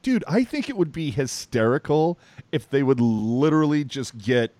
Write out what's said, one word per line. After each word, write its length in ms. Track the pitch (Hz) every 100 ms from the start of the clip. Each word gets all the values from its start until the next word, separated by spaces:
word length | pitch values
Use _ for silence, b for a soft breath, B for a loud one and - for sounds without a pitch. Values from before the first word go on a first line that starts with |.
dude, 220 | - 247 -
I 160 | 190
think 240 | 254 294 262
it 80 | 240
would 160 | 165
be 200 | 151 156
hysterical 1040 | 113 135 - - 120 113 135 - 151 160 175 b b -
if 160 | 156 -
they 140 | 139
would 180 | 131 131
literally 840 | 120 110 110 120 151 156 151 151
just 340 | 139 139 123 117
get, 340 | 104 123 113 _